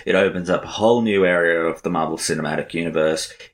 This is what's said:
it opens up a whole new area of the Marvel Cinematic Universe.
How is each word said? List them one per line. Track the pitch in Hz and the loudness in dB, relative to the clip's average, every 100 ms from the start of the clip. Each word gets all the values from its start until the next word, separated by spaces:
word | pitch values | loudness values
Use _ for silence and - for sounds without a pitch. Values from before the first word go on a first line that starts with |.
| - | 0
it | |
opens | 92 95 92 87 | 2 2 0 -2
up | 87 | -2
a | - | -4
whole | - 113 120 | 0 2 4
new | 110 98 90 | 2 2 4
area | 87 85 82 | 4 2 2
of | 82 80 | 0 -2
the | 87 | -2
Marvel | 82 80 80 | -2 -2 -4
Cinematic | - 78 76 76 - | -4 -4 -4 -4 -6
Universe. | 85 85 80 78 80 - - - | -6 -2 0 0 0 -6 -14 -12